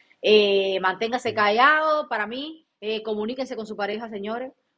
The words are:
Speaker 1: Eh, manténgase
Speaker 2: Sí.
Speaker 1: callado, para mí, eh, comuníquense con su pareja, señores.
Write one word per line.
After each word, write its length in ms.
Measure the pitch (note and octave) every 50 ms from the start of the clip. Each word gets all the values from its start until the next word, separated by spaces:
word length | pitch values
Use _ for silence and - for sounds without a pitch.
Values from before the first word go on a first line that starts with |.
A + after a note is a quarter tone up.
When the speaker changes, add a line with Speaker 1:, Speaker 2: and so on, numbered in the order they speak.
| _ _ _ _
Speaker 1:
Eh, 600 | - F#3 G#3+ G#3+ G#3 G3+ G3 G3 F#3+ G3 F#3+ F#3+
manténgase 500 | F#3 F#3 F#3 F#3+ A3+ A3+ A#3+ A#3+ - A#3+
Speaker 2:
Sí. 40 | G#3+
Speaker 1:
callado, 760 | A3 G#3 G#3 G#3 A3+ B3+ C#4+ D#4 D#4 D#4 D#4 D4+ D4+ D4 D4
para 180 | A#3 G#3+ G#3
mí, 400 | G#3 A#3+ C4 C#4+ D#4 D#4+ D#4+ _ _ _ -
eh, 220 | G3+ G#3+ A3 G#3+ G#3+
comuníquense 500 | A3 G#3+ G#3 G#3+ A3 B3+ C4 C4 B3+ B3+
con 100 | G#3+ A3+
su 100 | G#3+ G#3+
pareja, 320 | F#3 G3+ G3 G#3+ G#3+ A#3 A3
señores. 420 | A3 G3+ G3 G#3 A3+ A#3+ B3 C4+ - _ _ _ _